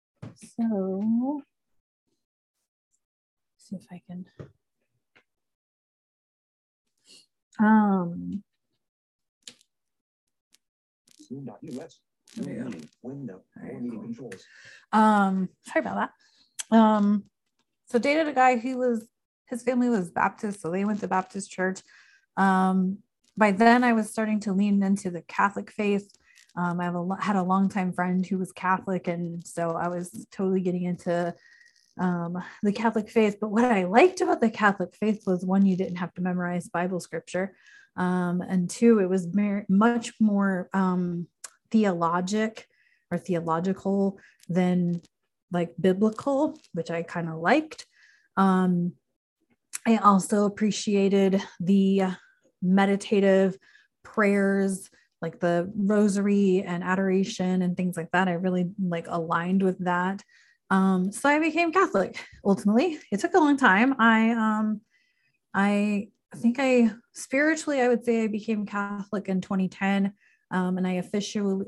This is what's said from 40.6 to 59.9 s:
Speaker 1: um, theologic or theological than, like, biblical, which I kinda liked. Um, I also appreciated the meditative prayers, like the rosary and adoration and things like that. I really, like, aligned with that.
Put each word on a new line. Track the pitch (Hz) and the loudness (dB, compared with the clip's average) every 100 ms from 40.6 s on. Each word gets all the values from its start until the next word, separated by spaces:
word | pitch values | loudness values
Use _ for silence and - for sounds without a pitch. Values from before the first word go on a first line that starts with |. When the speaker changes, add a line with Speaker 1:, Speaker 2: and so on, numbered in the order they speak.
| 180 | -4
Speaker 1:
um, | 190 185 180 180 175 175 _ - _ - | -2 0 0 -4 -6 -10 _ -20 _ -2
theologic | 220 202 170 165 175 185 214 220 220 - _ _ _ - | 2 2 0 0 -2 -2 -2 -4 -6 -20 _ _ _ -8
or | 180 | -8
theological | - 170 165 165 190 185 196 196 196 196 - _ - | -4 -4 -2 -2 -2 -4 -2 0 -2 -4 -20 _ -4
than, | 170 180 180 175 170 - _ _ _ - | 0 2 2 0 -4 -8 _ _ _ -8
like, | 175 170 - | -6 -6 0
biblical, | 185 185 220 220 277 269 302 - _ | 2 4 0 0 -2 0 0 -4 _
which | 165 165 | -10 -6
I | 170 | -6
kinda | 170 175 165 160 | -6 -6 -6 -2
liked. | 170 285 311 - - _ _ _ _ - | 2 2 0 -14 -20 _ _ _ _ 2
Um, | 190 185 185 175 175 - _ _ _ _ _ _ _ - 233 | 4 4 2 2 -2 -6 _ _ _ _ _ _ _ -6 0
I | 226 | 4
also | 202 190 - 208 208 | 6 4 2 0 0
appreciated | 202 214 - - 202 196 196 196 190 - - | 0 -2 -2 -2 2 2 4 2 0 -4 -6
the | 175 196 196 196 185 180 _ _ _ - | 2 4 4 2 0 -4 _ _ _ -6
meditative | 180 196 196 196 - 202 196 190 190 190 _ _ _ _ | 2 4 4 0 0 2 4 4 4 -2 _ _ _ _
prayers, | - - 202 202 196 196 196 190 - _ _ - | -10 0 2 2 2 0 0 -4 -10 _ _ -12
like | 165 - | -12 -4
the | 175 175 185 - | 0 0 -2 -2
rosary | 196 208 208 196 202 202 196 185 | 0 2 2 2 2 2 4 2
and | 185 175 | 0 -6
adoration | 180 185 190 190 190 - 185 185 | -2 0 2 2 0 -2 -2 0
and | 180 180 | 0 -2
things | 180 175 | -4 -4
like | 160 | -2
that. | 180 185 | 0 0
I | |
really, | 170 185 180 175 196 | 0 0 0 -2 -2
like, | 185 170 165 | -4 -4 -6
aligned | 170 165 170 175 190 | -6 -2 -2 0 0
with | 190 185 | 0 0
that. | 180 | -2